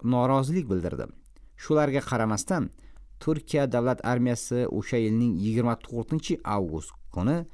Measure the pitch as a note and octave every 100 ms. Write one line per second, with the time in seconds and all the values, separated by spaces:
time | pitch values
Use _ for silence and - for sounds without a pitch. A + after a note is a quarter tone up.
0 | A#2+ B2 B2 C3+ C3 F3+ C3+ F#2+ E2 C#2
1 | A#1 - - - - - - D#3 D3 C3+
2 | - A#2+ A2 G#2+ - E3+ G#2 - - -
3 | - - - D#3 - D3 C#3 A#2+ B2 B2
4 | A2+ B2 B2 A#2+ - A#2+ A#2+ G#2 - A#2+
5 | A2 A2 A#2+ F2 G#2 A2 A#2+ A2+ - A#2+
6 | A2 D#3 - F3 - G#2 F2+ D#2+ - -
7 | - - G#2 E3+ E3